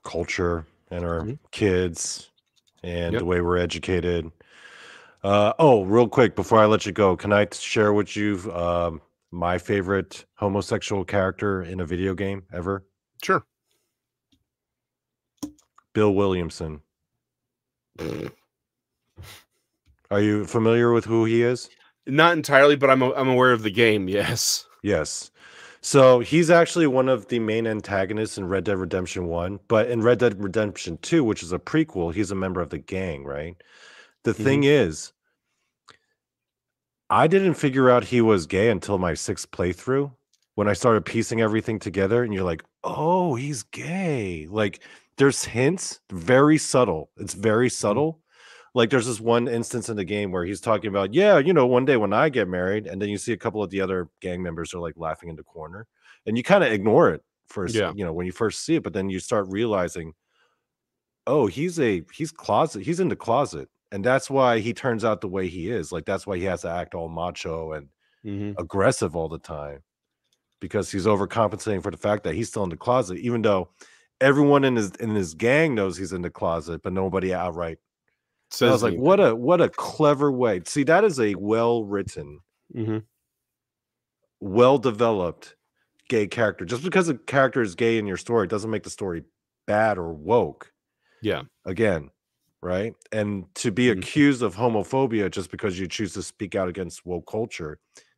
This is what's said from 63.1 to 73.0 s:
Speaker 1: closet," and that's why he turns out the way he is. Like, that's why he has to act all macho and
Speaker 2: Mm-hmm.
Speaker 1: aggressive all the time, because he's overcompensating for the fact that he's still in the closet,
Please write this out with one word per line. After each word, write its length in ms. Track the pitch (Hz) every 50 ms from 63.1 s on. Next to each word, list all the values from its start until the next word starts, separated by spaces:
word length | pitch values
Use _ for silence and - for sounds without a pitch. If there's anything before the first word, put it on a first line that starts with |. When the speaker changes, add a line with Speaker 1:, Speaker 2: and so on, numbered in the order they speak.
| 98
Speaker 1:
closet," 520 | - - - 110 135 143 - - 76 67 _ _ _ _ _
and 120 | - 98 95
that's 260 | 123 127 131 - -
why 280 | 139 135 131 123 117 113
he 120 | 101 117 117
turns 300 | - - 135 117 110 107
out 160 | 117 107 -
the 80 | - 98
way 200 | 90 98 95 92
he 200 | 85 92 80 95
is. 220 | 120 104 80 76
Like, 120 | 90 85 82
that's 200 | - 98 95 -
why 100 | 101 98 87
he 60 | 95
has 180 | 95 90 82
to 80 | - 87
act 240 | 85 87 85 - -
all 140 | 90 82 82
macho 640 | 82 82 85 87 82 - - 92 80 82 80 80
and 160 | 78 76 71 71 _ _ _ _ _ _ _
Speaker 2:
Mm-hmm. 280 | 107 101 101 104 104 101 90
Speaker 1:
aggressive 580 | 87 85 - 98 95 127 127 - 101 90 73
all 120 | 85 80 78
the 100 | 82 78
time, 420 | _ - 85 73 73 73 71 69 _ _ _ _ _ _ _ _ _ _ _ _ _ _ _ _
because 300 | - 87 - 107 92 -
he's 140 | - 98 87
overcompensating 760 | 110 107 95 101 92 - 113 110 104 104 98 - 110 104 95
for 80 | 85 104
the 40 | 85 -
fact 260 | - 104 104 101 -
that 100 | 90 78
he's 120 | 92 117 -
still 140 | - 113 101
in 60 | 92
the 60 | 82 78
closet, 400 | - 123 123 127